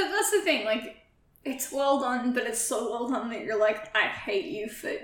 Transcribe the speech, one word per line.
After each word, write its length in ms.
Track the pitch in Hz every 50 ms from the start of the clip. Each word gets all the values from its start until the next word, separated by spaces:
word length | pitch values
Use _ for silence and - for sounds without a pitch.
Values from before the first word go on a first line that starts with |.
| 381 -
that's 220 | 381 415 - -
the 100 | 427 381
thing, 220 | - 349 285 233 214
like, 320 | 214 220 240 - - - - _ _ _ _ _ _ _ _ -
it's 260 | 277 247 262 - -
well 280 | 277 269 277 277 277 254
done, 320 | 262 247 254 240 233 247
but 120 | 247 247 226
it's 160 | 233 220 -
so 300 | - - 254 220 240 220
well 180 | 233 233 240 240
done 220 | 262 - 233 233
that 140 | 233 - -
you're 140 | - 220 208
like, 340 | 214 214 214 - - - -
"I 120 | 214 196 -
hate 380 | - - - 220 202 196 -
you 220 | - 180 214 208 220
for 200 | - - - - - -